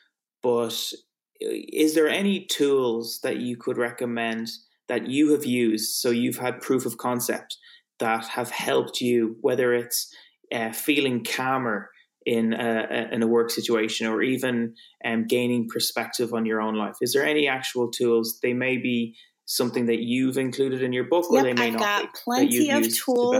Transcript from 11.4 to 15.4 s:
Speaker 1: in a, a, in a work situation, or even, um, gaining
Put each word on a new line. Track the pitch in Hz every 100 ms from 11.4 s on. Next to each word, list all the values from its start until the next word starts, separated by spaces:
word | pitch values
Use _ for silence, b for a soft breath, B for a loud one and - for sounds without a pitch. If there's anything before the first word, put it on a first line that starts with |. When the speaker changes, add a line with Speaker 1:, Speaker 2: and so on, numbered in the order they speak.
| 131 131 120 101 - b b _ 123
Speaker 1:
in | 117 113
a, | 113 120 113 -
a, | 120 - 120
in |
a | 113
work | 117 117
situation, | 113 107 113 110 - 113
or | 110
even, | 123 131 131 120 117 B B B 120
um, | 113 113
gaining | 123